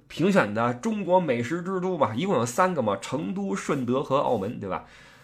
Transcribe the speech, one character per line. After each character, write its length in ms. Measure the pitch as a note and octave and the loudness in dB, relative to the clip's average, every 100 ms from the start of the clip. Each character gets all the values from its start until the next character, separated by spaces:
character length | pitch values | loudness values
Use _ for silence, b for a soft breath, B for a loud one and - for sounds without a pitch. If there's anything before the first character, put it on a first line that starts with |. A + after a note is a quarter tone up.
| - | -10
评 240 | - F3 | 0 2
选 240 | F#3+ G#2+ | 4 2
的 180 | G#2 A#2+ | 2 0
中 300 | A#2+ A3+ G#3+ | 0 -2 -2
国 140 | E3+ F#3 | 2 4
美 240 | E3 A#2+ | 4 0
食 200 | A#2+ E3+ | 0 -4
之 180 | F3+ F#3+ | -4 -2
都 180 | F#3 F3+ | -2 2
嘛， 160 | A#2 | 0
一 100 | A2+ | 0
共 120 | F#3+ D3+ | 0 0
有 100 | A#2+ | 0
三 260 | - F#3 | 2 2
个 80 | E3 | 2
嘛， 160 | A2 G2 | 0 -2
成 340 | - C3+ F3+ | -2 -6 -4
都、 220 | F#3+ G3 F#3+ | -4 -4 -4
顺 280 | - D3 | -2 -2
德 180 | A#2 C3 | 0 -2
和 160 | - C3+ | 0 0
澳 200 | C3 A#2 | 2 0
门， 220 | G2 B2+ | -2 -6
对 80 | G2 | -6
吧？ 160 | E2+ - B B B | -6 -8 B B B